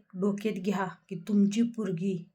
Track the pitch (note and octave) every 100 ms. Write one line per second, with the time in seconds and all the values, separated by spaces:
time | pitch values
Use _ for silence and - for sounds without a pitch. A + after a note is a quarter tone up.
0 | _ F3+ G3+ G3+ G#3+ F#3+ F#3+ G3 F3+ -
1 | - F3+ G#3+ G#3 G3+ G#3+ A#3 - F#3+ E3
2 | G3 E3+ -